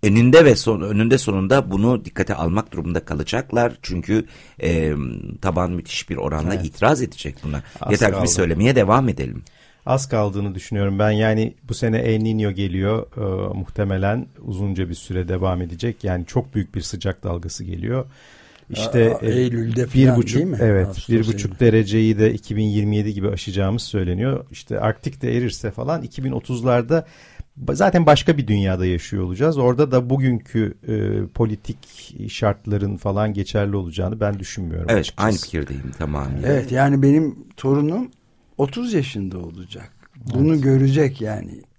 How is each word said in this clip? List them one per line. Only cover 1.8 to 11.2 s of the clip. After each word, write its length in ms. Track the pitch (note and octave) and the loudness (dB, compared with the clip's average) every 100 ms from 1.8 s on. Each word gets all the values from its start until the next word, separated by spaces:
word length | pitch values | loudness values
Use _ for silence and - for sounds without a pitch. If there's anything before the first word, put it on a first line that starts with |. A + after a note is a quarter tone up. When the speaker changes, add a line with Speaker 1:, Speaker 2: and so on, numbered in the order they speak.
| A2 B2 | 2 2
Speaker 1:
dikkate 300 | - - F#2+ | -2 -6 -4
almak 380 | G2+ E2 F#2 A2 | -2 0 -2 -4
durumunda 320 | - E2 E2 | -8 -4 -4
kalacaklar. 760 | - C#2+ C#2+ A2 C3+ A2 A#2+ - | -4 -6 -4 -4 -2 0 0 -2
Çünkü, 420 | - F2+ - G#2+ - - - - | -8 -8 -2 -2 -2 -12 -20 -6
e, 300 | - E2 D#2 D2 C2 A1+ - - | -2 0 0 -2 -4 -8 -10 -6
taban 320 | F#2+ F2 F2+ | -4 -2 -2
müthiş 380 | F2 D#2+ - - | -4 -8 -10 -8
bir 60 | C#2+ | -6
oranla 380 | C#2+ D2+ D#2 | -4 -4 -2
Speaker 2:
Evet. 120 | G2 D#2+ | -4 -6
Speaker 1:
itiraz 360 | - B2 D3 | 0 2 2
edecek 340 | - - D2+ C#2 | -2 -8 -12 -10
buna. 180 | D#2 D2 - - | -8 -8 -10 -12
Speaker 2:
Az 120 | - | -2
Speaker 1:
Yeter 160 | G#2 A2 | 2 2
ki 40 | |
Speaker 2:
kaldı. 120 | F#2+ | 2
Speaker 1:
biz 80 | - | 0
söylemeye 440 | - F2+ E2 A2 C3 | 2 0 2 2 4
devam 320 | G2 A#2 C3 | 4 4 2
edelim. 340 | F2 C2 - - _ _ _ - | -2 -6 -8 -14 _ _ _ -2
Speaker 2:
Az 220 | C3 C3+ | -2 0
kaldığını 460 | A#2+ G#2 G2 G2+ | -2 -2 -2 -6
düşünüyorum 440 | F#2 - G#2+ G2+ G2 | -8 -6 -2 -2 2
ben. 120 | G#2+ | 2
Yani 440 | G#2+ | 4